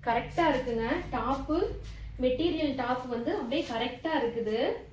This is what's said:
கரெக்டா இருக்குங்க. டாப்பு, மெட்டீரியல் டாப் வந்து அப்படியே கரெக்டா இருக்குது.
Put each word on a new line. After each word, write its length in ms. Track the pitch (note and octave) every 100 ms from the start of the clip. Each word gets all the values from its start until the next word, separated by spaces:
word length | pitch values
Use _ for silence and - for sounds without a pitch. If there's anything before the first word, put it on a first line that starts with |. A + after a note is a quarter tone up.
| B3
கரெக்டா 380 | A#3 C4+ - E4
இருக்குங்க. 340 | C4 B3+ A3+ A3+ D#4+ -
டாப்பு, 420 | B3+ A3 C#4 - D#4 G#4+ - - - - -
மெட்டீரியல் 500 | B3+ B3+ E4 D#4 D4+ C4
டாப் 220 | B3 B3+ B3
வந்து 180 | A#3 A#3+ G4+
அப்படியே 220 | A#3+ C#4+ -
கரெக்டா 400 | A3+ B3 - D#4+ D#4
இருக்குது. 380 | A#3 A#3 G#3 A3 D4+ - -